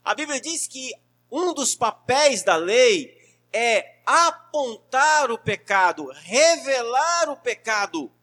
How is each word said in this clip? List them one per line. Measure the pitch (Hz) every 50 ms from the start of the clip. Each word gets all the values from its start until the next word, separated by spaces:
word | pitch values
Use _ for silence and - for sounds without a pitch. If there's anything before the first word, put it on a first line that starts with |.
A | _ - 320
Bíblia | - 311 294 294 262
diz | - 302 330 302 -
que | - - 262 262 254 - _ _ _ _ _ _ _ 226
um | 302 359 -
dos | 285 285 262 - -
papéis | - 240 214 - _ _ - 247 277 302 294 247 202 -
da | 196 175
lei | 160 165 185 214 247 254 240 208 165 131 - _ _ _ _ _ _ _ _
é | - 220 233 233 226 190 - - - _ _
apontar | 208 269 320 339 330 - - _ _ - 302 269 240 220 - _ _ - 254 285 311 311 302 285 240
o | 233
pecado, | - _ 214 202 - _ - 196 196 185 180 160 151 147 127
revelar | 135 147 160 170 208 262 311 330 339 285 254 277 269 254 233 233 240 262 302 339 339 339 330 294
o | 285
pecado. | - _ 202 214 - _ 233 220 208 202 196 - 160 139 110 _ _